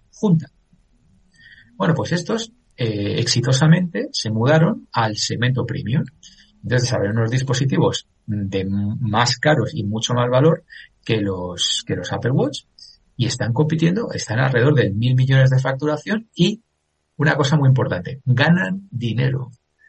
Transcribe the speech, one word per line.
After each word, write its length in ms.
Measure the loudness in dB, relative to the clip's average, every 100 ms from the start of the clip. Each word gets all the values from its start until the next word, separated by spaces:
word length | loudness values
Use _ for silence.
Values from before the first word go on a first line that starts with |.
| _
junta. 360 | -4 0 0 -2 _ _ _ _ _ _ _ _ _ -20 -20 -20 -4
Bueno, 180 | 0
pues 180 | 0 0
estos, 400 | -4 -2 -6 -6 _ _ -6
eh, 400 | -4 -2 -4 -2
exitosamente 880 | 0 0 0 2 6 4 4 -4 -6
se 180 | -6 -4
mudaron 580 | -2 2 4 4 0 -6
al 240 | -4 -2 -2
segmento 480 | -6 -2 0 0
premium. 400 | -4 -6 -2 -2 -4 _ -20 -20 _ _
Entonces, 260 | -2 -2 0
desarrollaron 300 | -2 -2 0
unos 120 | 0
dispositivos 800 | -2 -2 -2 0 2 0 0 -10 _ -8
de 340 | -6 -4 -4
m-, 360 | -2 -2 -2 -4
más 380 | -2 0 0 0
caros 360 | 2 2 0
y 100 | -4
mucho 300 | -4 -4 -2
más 140 | 0 2
valor 340 | 4 4 2 _ -20 -20 _
que 160 | -4 -2
los, 640 | -2 -4 -6 -4 -4 -4 -6
que 100 | -6
los 160 | -6
Apple 200 | -4 0
Watch 280 | 0 0 -4 _ _ -20 _ _ -4
y 100 | -4
están 260 | -2 -2
compitiendo, 580 | 0 0 2 0 0 -4
están 280 | -8 -6 -2
alrededor 340 | 0 2 2
de 160 | 4 2
mil 240 | 0 2
millones 360 | 2 4 4 4
de 100 | 4
facturación 680 | 0 -2 -2 -4 -2 -4 -4
y 280 | 0 0 0 _ _ _ _ _ -2
una 200 | 0 2
cosa 200 | 2 4
muy 120 | 4
importante, 520 | 4 2 -4 -8 -8
ganan 640 | 0 2 4 2 0 -6 -8
dinero. 600 | -6 -4 0 -2 -2 -8 -16 _ _